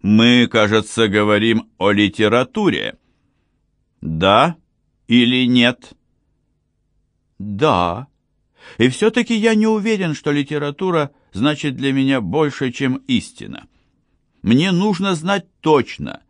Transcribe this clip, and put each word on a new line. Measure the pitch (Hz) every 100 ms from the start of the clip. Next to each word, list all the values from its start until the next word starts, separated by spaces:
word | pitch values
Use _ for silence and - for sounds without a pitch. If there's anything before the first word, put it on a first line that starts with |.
| 95
Мы, | 107 117 123 117
кажется, | 113 107 110 - - 110
говорим | 104 104 104 110 113 - _
о | 98
литературе. | 101 104 - 107 117 127 - 196 87 53 - _ _ _ _ _ _ _ _ _ _
Да | 78 80 92 107 156 170 _ _ _ _ _
или | 120 120 127 123
нет? | 123 120 127 - _ _ _ _ _ _ _ _ _ _ _ _ _ _ _
Да. | 101 101 151 101 87 92 135 _ _ _ _ _ - -
И | 123
все-таки | 127 214 233 233 226
я | 226
не | 220 220
уверен, | 220 208 214 180 147
что | 151
литература | 147 139 151 143 143 185 170 143 _ _
значит | 92 139 151 151 127
для | 135
меня | 135 135 135
больше, | 95 139 151 - 135
чем | - 135 135 -
истина. | 120 - - 52 - - _ _ _ _ _ _ _
Мне | - 120 185
нужно | 175 208 175 196
знать | 175 170 202 - _
точно | 156 147 117 - 69 - _